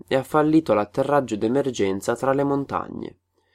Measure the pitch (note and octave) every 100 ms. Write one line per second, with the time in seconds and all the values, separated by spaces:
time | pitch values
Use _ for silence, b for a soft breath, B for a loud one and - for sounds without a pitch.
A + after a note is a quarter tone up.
0 | - C3 C3 D#3 D3+ D#3 D#3 G#2 G#2 -
1 | C3+ C#3+ B2+ G#2 A2+ C3+ C3+ A2+ G2 G2
2 | G#2 A#2+ C3 C#3 C#3+ C#3 C3+ F#2 - -
3 | - - _ b b